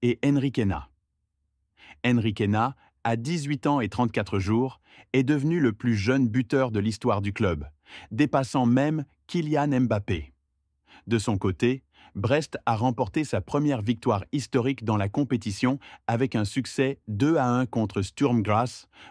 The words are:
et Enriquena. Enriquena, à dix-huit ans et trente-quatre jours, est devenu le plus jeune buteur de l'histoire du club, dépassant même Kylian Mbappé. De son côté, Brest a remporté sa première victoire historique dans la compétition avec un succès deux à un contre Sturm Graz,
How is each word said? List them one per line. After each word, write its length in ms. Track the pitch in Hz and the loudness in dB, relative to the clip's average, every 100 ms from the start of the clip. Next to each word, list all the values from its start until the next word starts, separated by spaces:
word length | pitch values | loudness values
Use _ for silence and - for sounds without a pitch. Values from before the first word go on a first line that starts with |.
et 180 | 120 117 139 | 0 2 2
Enriquena. 640 | 143 135 123 104 80 - _ _ _ _ _ _ _ _ _ - - 123 | 2 0 0 0 -2 -8 _ _ _ _ _ _ _ _ _ -20 -4 0
Enriquena, 720 | 123 110 104 104 107 123 - _ _ | 2 2 0 0 2 0 -4 _ _
à 140 | 113 117 | -4 -2
dix-huit 500 | 131 170 143 143 147 | -2 -4 -4 -2 0
ans 140 | 143 | 0
et 80 | 107 | 0
trente-quatre 500 | - 120 113 104 101 | 0 0 0 -2 -2
jours, 400 | 95 110 131 - _ - - | 0 0 0 -6 _ -20 -2
est 120 | 131 | 0
devenu 360 | 127 147 147 175 | 2 2 2 2
le 140 | 127 | 0
plus 240 | 107 123 107 | 0 0 0
jeune 320 | 101 135 123 | 2 2 2
buteur 420 | 123 - 135 127 | 0 0 0 2
de 80 | 107 | 0
l'histoire 420 | 107 107 123 104 | -2 -2 0 0
du 120 | 101 | -2
club, 340 | 98 104 78 73 - _ - - | 0 0 0 -6 -16 _ -20 -10
dépassant 560 | 110 147 139 135 139 120 | -2 0 2 0 2 4
même 380 | 127 147 156 135 _ - | 4 2 -2 -6 _ -6
Kylian 540 | 175 151 156 147 131 | -4 0 0 2 2
Mbappé. 500 | 123 107 98 85 71 _ _ _ _ _ _ - - | 2 0 -2 -6 -6 _ _ _ _ _ _ -18 -2
De 120 | 113 | 0
son 180 | 110 98 | 0 0
côté, 460 | 98 87 120 131 _ _ - - | -2 0 0 0 _ _ -14 -6
Brest 420 | 110 147 151 - - | 0 0 0 -6 -2
a 100 | 110 | 0
remporté 500 | 127 117 113 156 147 | 0 -2 -4 -2 -2
sa 140 | 101 | -4
première 440 | - 147 147 127 | -2 -2 0 -2
victoire 420 | 104 117 127 101 - | -2 -2 0 -2 -2
historique 520 | 139 113 131 123 131 | -6 -2 -2 -2 -4
dans 140 | 110 107 | -2 0
la 100 | 98 | 0
compétition 680 | 143 139 120 110 98 127 135 - - - | -2 -2 -2 -4 -2 0 0 -6 -14 -4
avec 280 | 117 131 117 | 0 0 0
un 100 | 104 | -2
succès 540 | 139 120 - 131 - - | -4 -6 -2 -2 -2 -6
deux 280 | 101 147 160 | 0 2 2
à 120 | 123 | 2
un 200 | 120 127 | 2 0
contre 340 | 117 107 107 | -2 -2 -2
Sturm 400 | 95 - 139 120 | -4 0 2 2
Graz, 460 | 101 107 123 - - - - | 2 2 0 -6 -20 -20 -12